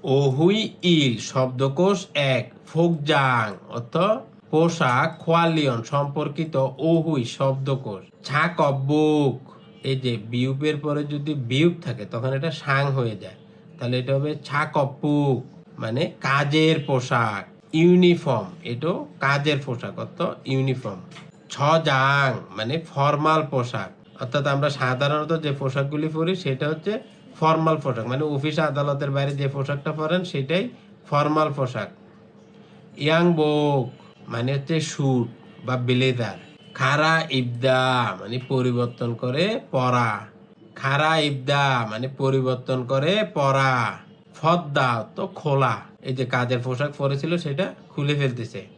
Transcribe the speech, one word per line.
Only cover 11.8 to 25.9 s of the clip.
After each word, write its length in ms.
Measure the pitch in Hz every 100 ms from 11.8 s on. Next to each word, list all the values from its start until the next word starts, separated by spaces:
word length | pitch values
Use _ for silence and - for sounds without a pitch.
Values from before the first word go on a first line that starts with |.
থাকে 220 | - 113
তখন 280 | 104 117 131
এটা 180 | 135 160
সাং 420 | - 143 135 139
হয়ে 240 | 131 117 98
যায়, 180 | 95 - - - - -
তাহলে 200 | 123 127
এটা 160 | 127
হবে 220 | 135 147 151
ছাকব্বুক 1000 | - 143 156 151 131 - 151 147 143 120 - - - -
মানে 320 | 113 120 123 -
কাজের 640 | 131 139 143 156 160 151 139
পোশাক। 600 | 131 120 127 113 101 - - -
ইউনিফর্ম 720 | 156 175 180 180 170 143 117 95 -
এটাও 440 | - 117 - 240 302 -
কাজের 360 | 139 143 147 143 139
পোশাক 320 | 120 101 98
অর্থ 240 | 113 - 110 -
ইউনিফর্ম। 560 | - 135 131 123 107 92 - - - - -
ছজাং 1040 | - 143 160 151 135 135 139 135 104 90 98
মানে 220 | 110 160
ফর্মাল 640 | 165 143 139 147 156 156 151
পোশাক, 720 | 131 117 110 95 - - -
অর্থাৎ 240 | 120 143 139
আমরা 240 | 139 143
সাধারণত 720 | - 127 127 143 151 151 165
যে 100 | 151
পোশাকগুলি 560 | 135 139 139 139